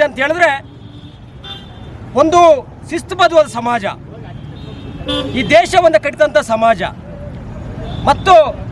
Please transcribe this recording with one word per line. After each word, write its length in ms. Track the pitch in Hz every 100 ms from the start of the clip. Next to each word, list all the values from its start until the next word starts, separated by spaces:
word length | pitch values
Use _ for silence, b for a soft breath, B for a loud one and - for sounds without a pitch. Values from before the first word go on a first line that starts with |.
| 294
ಅಂತ 100 | 226
ಹೇಳಿದ್ರೆ 260 | 277 339 330 277 - - - - - - - - - - - - - - - 240
ಒಂದು 200 | 311 349 339 269 - - -
ಶಿಸ್ತುಬದ್ಧವಾದ 600 | 330 - 370 339 330 285 226
ಸಮಾಜ, 300 | 233 240 190 - - - - - - - - - - - - 294 269 226
ಈ 40 | 185 320
ದೇಶವನ್ನು 440 | 359 370 339 320
ಕಟ್ಟಿದಂಥ 340 | 285 - 294 302 240
ಸಮಾಜ 280 | 226 226 190 170 - - - - - - - - - - - -
ಮತ್ತು 260 | - 381 339 269 - -